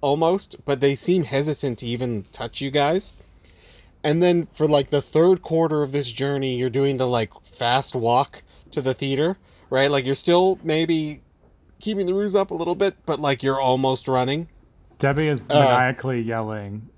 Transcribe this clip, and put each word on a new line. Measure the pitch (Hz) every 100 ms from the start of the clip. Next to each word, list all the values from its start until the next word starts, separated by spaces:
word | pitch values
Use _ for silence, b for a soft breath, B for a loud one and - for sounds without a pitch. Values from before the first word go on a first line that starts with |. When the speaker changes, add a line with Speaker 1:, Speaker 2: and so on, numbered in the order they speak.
Speaker 1:
almost, | 143 147 160 190 - -
but | - 139
they | 139
seem | 139 - 185
hesitant | 143 139 147 147 143 117
to | 120
even | 120 123 113 98
touch | - 117 -
you | -
guys. | 143 143 180 - - b b b b b b b b
And | 147 156
then | 180 175 165
for, | - 156
like, | 147 139
the | 147
third | - 156 170 185
quarter | - 160 165 151
of | 143
this | 139 131
journey, | 113 139 143 135 127
you're | 127
doing | 120 139 131
the, | 127
like, | 120 110 -
fast | - - 120 127 139
walk | 131 113 120 - - - b b
to | -
the | 131
theater, | 127 139 135 160 196 b b b
right? | 131 139
Like, | 143 127
you're |
still | 139 - 175 185 185
maybe | 160 156 165 165 151 151 _ _ _ _ _ _
keeping | - 208 180
the |
ruse | 190 208
up | 190 196
a |
little | 165 165 175
bit, | 196 -
but, | - 147
like, | 147 143
you're | 135 135
almost | 135 131 131 131 -
running. | 131 127 147 170 - _ _ _ _
Speaker 2:
Debbie | 139 139 156
is | 143 -
Speaker 1:
Uh, | 147
Speaker 2:
maniacally | 139 127 127 127 131 123
yelling | 113 113 110 107 101 101 113